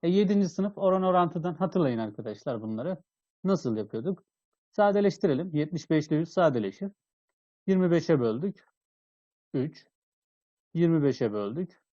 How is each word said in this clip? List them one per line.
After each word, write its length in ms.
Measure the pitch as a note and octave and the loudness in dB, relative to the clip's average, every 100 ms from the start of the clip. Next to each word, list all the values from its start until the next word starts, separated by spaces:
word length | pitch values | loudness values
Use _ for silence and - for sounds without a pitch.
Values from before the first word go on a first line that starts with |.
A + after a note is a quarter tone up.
E, 60 | E3+ | 2
yedinci 400 | F#3+ G3+ G3+ F#3 | 2 4 2 2
sınıf 280 | - G3+ G3+ | 0 -4 0
oran 260 | F#3+ F#3+ | 2 2
orantıdan 500 | F#3 F3+ F3 F3 E3+ | 4 2 2 -2 -6
hatırlayın 440 | D#3 F#3 F#3+ D3 A#2 | -4 -2 0 0 0
arkadaşlar 640 | A2 G#2 A2+ G#2 - A#2 | -4 -8 -12 -10 -8 -6
bunları. 420 | G#2+ A2 D3 F#3 _ _ _ _ | -6 -6 -6 -8 _ _ _ _
Nasıl 340 | F#3 F#3+ B2+ A2 | -2 0 0 -4
yapıyorduk? 460 | G#2+ A2+ C3+ F#3 _ _ _ _ _ | -4 -6 -6 -8 _ _ _ _ _
Sadeleştirelim. 840 | - G#3 G3+ G3+ - F#3+ C3+ F#3 D3+ | 2 2 4 0 2 0 0 -2 -2
Yetmiş 340 | D3+ F3 - | -2 -6 0
beş 180 | D#3+ D3+ | 0 2
ile 80 | D3+ | -2
yüz 140 | E3 | -2
sadeleşir. 640 | - E3 B2+ G2+ - G3 _ _ _ _ _ _ _ - | 2 2 2 -4 -8 -12 _ _ _ _ _ _ _ 0
Yirmi 240 | F#3+ F3+ | 2 4
beşe 280 | E3 D#3 D#3 | 2 2 2
böldük. 480 | A#2+ A2 F#3+ - _ _ _ _ _ _ _ _ _ | 2 -2 -6 -8 _ _ _ _ _ _ _ _ _
Üç. 340 | C#3 C#3 - _ _ _ _ _ _ _ _ _ | -6 -6 -8 _ _ _ _ _ _ _ _ _
Yirmi 300 | E3 E3+ E3 | 0 2 4
beşe 300 | C#3+ B2+ A#2+ | 2 0 -2
böldük. 480 | G#2 G2+ C3 F#3 _ _ | -2 -6 -6 -10 _ _